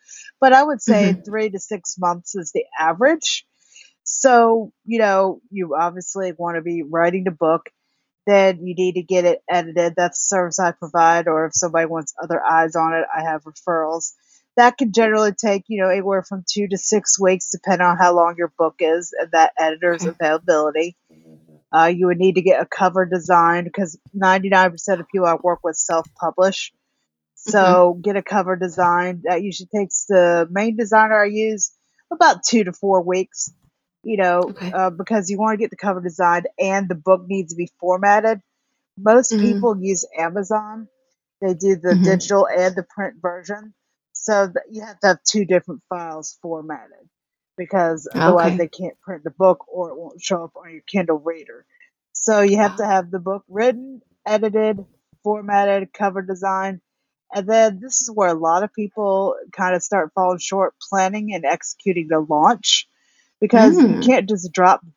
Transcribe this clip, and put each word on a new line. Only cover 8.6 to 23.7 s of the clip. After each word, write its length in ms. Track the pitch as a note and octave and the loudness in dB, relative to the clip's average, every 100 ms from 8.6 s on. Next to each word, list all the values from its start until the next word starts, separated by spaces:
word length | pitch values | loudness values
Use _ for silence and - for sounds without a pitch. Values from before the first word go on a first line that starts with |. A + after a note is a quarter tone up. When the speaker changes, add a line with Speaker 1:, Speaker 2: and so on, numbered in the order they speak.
| F3+ | -6
Speaker 1:
you 80 | |
need 200 | F3 F#3 | -2 -2
to 80 | F3+ | -2
get 220 | E3 F#3 | -2 2
it 180 | F3 E3 - | 2 0 -2
edited. 460 | F3 E3 D#3+ E3+ E3+ | -2 -2 -2 -2 0
That's 220 | F3 - | -2 -2
the 180 | - G3 | -2 -2
service 220 | F3 D#3+ | -2 -2
I 140 | F3 | -4
provide, 560 | E3+ E3 E3+ E3 E3+ E3+ | -4 -4 2 4 4 2
or 180 | D#3 D#3+ | 0 -2
if 60 | |
somebody 320 | - F3 E3 E3 | -2 -2 0 -2
wants 280 | E3 D3 - | -4 -10 -10
other 200 | D#3+ E3+ | -6 -4
eyes 320 | A2+ E3 E3 E3 | 0 2 2 0
on 180 | D#3+ | -2
it, 100 | E3 - | -2 -4
I 80 | D#3+ | -4
have 220 | D#3+ D#3 | -4 -6
referrals. 720 | D#3 D#3 - E3 D#3 E3 - - _ _ _ - | -8 -12 -4 -2 -2 -4 -8 -12 _ _ _ 4
That 220 | A#3+ A#3+ | 4 4
can 140 | A#3+ | -2
generally 400 | G#3 A3 G#3+ G#3+ | 2 2 2 0
take, 320 | F#3+ G#3+ G3 F#3+ | 0 -2 -2 -4
you 160 | G#3+ | -2
know, 60 | F#3 | 0
anywhere 340 | F#3+ G3 G3 | 0 0 -2
from 220 | F#3 G3 F3 | -4 -10 -6
two 200 | G#3+ G3+ | -4 -4
to 100 | G3 | -4
six 400 | - G#3+ - - | -2 -2 0 0
weeks, 320 | F#3 F#3 - | 2 0 -4
depending 360 | F3 - G3 C#4+ | -8 -2 2 2
on 100 | F#3 | 4
how 180 | F3+ | 4
long 220 | F3 E3+ E3+ | 4 2 0
your 140 | E3+ - | -6 -2
book 200 | D#3+ - | -2 0
is 340 | D#3+ E3 F3 - | 0 0 -4 -8
and 140 | E3 | -2
that 200 | E3 D#3+ - | 2 2 2
editor's 480 | D#3+ D#3+ F3 E3 F3+ | -2 0 -2 0 -4
Speaker 2:
Okay. 100 | F3 | -2
Speaker 1:
availability. 800 | D#3 D#3+ F3 D#3 D3+ D#3 F3 - _ D#3 D#3+ D#3 _ _ _ | -2 0 2 2 2 -2 -4 -8 _ _ _ -20 _ _ _
Uh, 140 | D#3+ E3 | 2 2
you 200 | F3 F3+ | 2 0
would 120 | F3 | 2
need 180 | F#3+ F3+ | 2 2
to 40 | |
get 220 | F3+ C#3+ | 2 2
a 40 | E3 | 0
cover 380 | - F#3 F3+ | 0 0 2
designed, 680 | F3+ F3+ E3 F3 E3+ F3 E3+ | 0 -2 2 4 4 2 -4